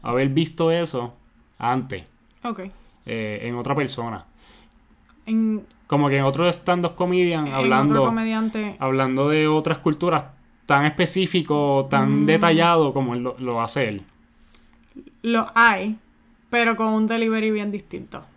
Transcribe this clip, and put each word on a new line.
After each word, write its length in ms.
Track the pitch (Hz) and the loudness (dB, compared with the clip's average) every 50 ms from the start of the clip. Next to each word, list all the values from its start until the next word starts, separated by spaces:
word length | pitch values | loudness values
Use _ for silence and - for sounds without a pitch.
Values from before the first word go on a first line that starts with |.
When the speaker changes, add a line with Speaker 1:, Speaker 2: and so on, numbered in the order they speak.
| - | -6
Speaker 1:
haber 280 | 120 120 127 135 139 | -2 0 0 2 2
visto 420 | 135 160 165 - - - 165 165 165 | 2 0 0 0 -2 0 0 2 2
eso 420 | 175 170 160 - 123 120 120 - - _ _ _ _ _ _ _ - | 0 -2 -2 -4 -6 -6 -8 -10 -16 _ _ _ _ _ _ _ -6
antes. 520 | 113 120 127 131 123 135 101 90 85 - _ _ _ _ _ _ - | -2 -2 -2 -2 -2 -6 -10 -12 -12 -16 _ _ _ _ _ _ -10
Speaker 2:
Ok. 200 | 240 220 190 185 196 - - - _ _ _ - | -10 -10 -10 -12 -16 -18 -20 -20 _ _ _ -12
Speaker 1:
Eh, 320 | - 113 113 110 107 104 104 110 | -10 -8 -6 -6 -6 -8 -8 -8
en 120 | 120 120 | -8 -6
otra 220 | 120 120 131 139 | -6 -4 -4 -2
persona. 480 | 147 139 127 - - 117 117 110 90 - _ _ _ _ - - - - _ _ _ _ _ _ _ _ _ _ _ - | -2 -2 -4 -4 -8 -8 -8 -8 -10 -12 _ _ _ _ -20 -20 -20 -20 _ _ _ _ _ _ _ _ _ _ _ -8
Speaker 2:
En 380 | 220 220 220 220 220 214 208 - - _ _ _ | -2 0 0 0 0 -2 -4 -8 -12 _ _ _
Speaker 1:
Como 220 | - 147 143 147 139 | -2 0 2 2 2
que 100 | 135 139 | 2 2
en 60 | 135 | 2
otro 240 | 135 135 139 170 175 | 2 2 2 2 0
stand-up 480 | 170 - - 180 180 175 175 165 170 | 0 0 0 0 0 0 0 -2 -2
comedian 500 | - 180 180 180 180 180 175 170 160 151 | -2 -2 0 2 2 2 2 0 -2 -2
Speaker 2:
en 80 | 143 135 | -2 -2
Speaker 1:
hablando, 400 | 135 - - - - 139 147 143 | 0 2 4 4 4 4 4 4
Speaker 2:
otro 120 | - - | 4 4
comediante. 720 | - - 226 226 220 220 220 220 220 220 214 214 202 - - | 2 2 0 -2 -2 -2 -2 -2 -2 -2 -4 -6 -6 -6 -4
Speaker 1:
hablando 480 | 135 135 135 135 131 131 131 135 139 147 | -2 0 0 2 0 0 0 0 2 2
de 180 | 151 156 156 | 2 2 2
otras 320 | 151 151 156 151 165 156 - | 2 2 0 0 0 -2 -2
culturas 460 | - 165 147 - 175 175 165 143 135 - - _ _ _ _ _ _ | 0 -2 -2 0 0 0 0 0 -2 -6 -18 _ _ _ _ _ _
tan 200 | - 147 139 147 | 0 2 2 2
específico, 1000 | 151 151 - 180 165 - 190 190 175 - 175 147 - 147 147 147 143 139 135 135 135 | 2 0 0 -2 0 0 -2 -2 0 0 -2 0 0 0 0 2 2 2 0 0 0
tan 340 | 139 139 139 139 139 143 147 | 0 2 2 2 2 2 4
Speaker 2:
Mm. 40 | |
Speaker 1:
detallado 640 | 151 156 - 170 170 156 165 165 170 170 165 156 135 127 | 4 4 4 4 4 4 4 4 4 4 4 2 2 0
como 220 | 139 135 120 120 | -2 -2 -2 -2
él 80 | 123 120 | -4 -4
lo, 140 | 127 120 123 | -6 -6 -6
lo 220 | 131 123 120 113 113 | -6 -4 -2 -2 -2
hace 240 | 113 - 143 127 107 | -2 -2 -2 -2 -2
él. 120 | 104 98 87 _ _ _ _ _ _ _ - _ - - _ _ _ _ _ _ - - - - _ _ - | -4 -6 -10 _ _ _ _ _ _ _ -20 _ -20 -20 _ _ _ _ _ _ -20 -20 -20 -20 _ _ -4
Speaker 2:
Lo 240 | 233 233 226 220 - - | -2 0 0 -2 0 2
hay, 420 | 226 233 233 208 190 190 214 220 - _ _ _ _ _ _ _ _ _ - | 4 6 6 4 2 -2 -6 -6 -8 _ _ _ _ _ _ _ _ _ -4
pero 240 | - 233 233 226 226 | -2 0 0 0 0
con 120 | 208 220 220 | 0 0 0
un 180 | 220 220 220 | 0 0 0
delivery 440 | 220 226 226 226 226 220 220 214 220 214 | 0 0 0 -2 0 0 0 0 0 -2
bien 180 | 214 208 208 | -2 -4 -6
distinto. 520 | 202 202 - - - - - - - 127 - - _ | -8 -8 -10 -12 -14 -14 -14 -14 -16 -18 -18 -20 _